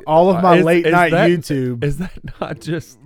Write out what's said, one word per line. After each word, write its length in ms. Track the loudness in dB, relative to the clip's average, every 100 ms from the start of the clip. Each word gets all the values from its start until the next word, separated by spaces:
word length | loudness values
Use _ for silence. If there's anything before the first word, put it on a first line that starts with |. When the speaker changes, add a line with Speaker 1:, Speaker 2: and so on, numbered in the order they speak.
| 0
Speaker 1:
All 220 | 2 4 2
of 60 |
my 160 | 4 4
Speaker 2:
is, 80 | 4
Speaker 1:
late 200 | 2 2
Speaker 2:
is 40 |
Speaker 1:
night 200 | 2 2
Speaker 2:
that, 180 | 2 2
Speaker 1:
YouTube 540 | 0 -4 -4 -4 -4
Speaker 2:
is 140 | -6 -6
that 180 | -8 -12 -16 -12
not 180 | -12 -10
just 380 | -10 -10 -10 -18